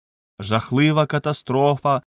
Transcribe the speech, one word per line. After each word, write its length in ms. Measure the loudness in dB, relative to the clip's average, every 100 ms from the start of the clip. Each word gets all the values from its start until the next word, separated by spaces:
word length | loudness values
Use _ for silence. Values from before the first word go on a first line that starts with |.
| _ _ _ -14
«Жахлива 680 | -4 -4 0 2 2 2 0
катастрофа!» — 960 | -2 -4 -6 -2 2 2 2 -2 -2 -6